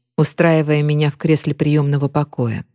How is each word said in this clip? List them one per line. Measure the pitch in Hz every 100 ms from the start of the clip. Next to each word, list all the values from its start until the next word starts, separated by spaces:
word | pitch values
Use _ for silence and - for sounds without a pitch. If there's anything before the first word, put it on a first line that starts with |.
| _ -
устраивая | 156 - 170 160 151 151
меня | 147 151 147
в | -
кресле | 147 156 -
приёмного | 143 147 151 143 143 139
покоя. | 151 147 - 117 110 -